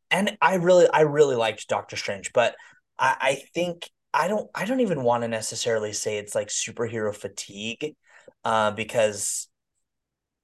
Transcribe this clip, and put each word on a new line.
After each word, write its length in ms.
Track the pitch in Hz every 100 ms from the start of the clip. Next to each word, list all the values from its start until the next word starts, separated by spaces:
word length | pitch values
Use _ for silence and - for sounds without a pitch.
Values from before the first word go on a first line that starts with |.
| -
and 260 | 165 208 -
I 140 | 160 185
really, 320 | 170 180 170
I 140 | 151
really 340 | 156 143 147 123
liked 320 | 113 107 -
Doctor 280 | 104 - 104
Strange, 340 | - 101 92
but 220 | - 117 - - _ _ -
I, 180 | 131 127
I 160 | 135 139 -
think 360 | - 175 170 - _ _
I 140 | 139 165
don't, 220 | 214 - -
I 100 | 196
don't 140 | 262
even 240 | 233 156
wanna 240 | 120 120 117
necessarily 680 | 113 110 117 123 113 107
say 240 | 107 - 104
it's, 180 | 101 113
like, 120 | 104
superhero 680 | - - 107 120 113 107 104
fatigue, 800 | 101 - - 98 110 117 151 156 _ - - -
uh, 280 | 117 110 107
because 760 | 104 107 123 107 101 - - - _ _ _ _ _ _ _ _ _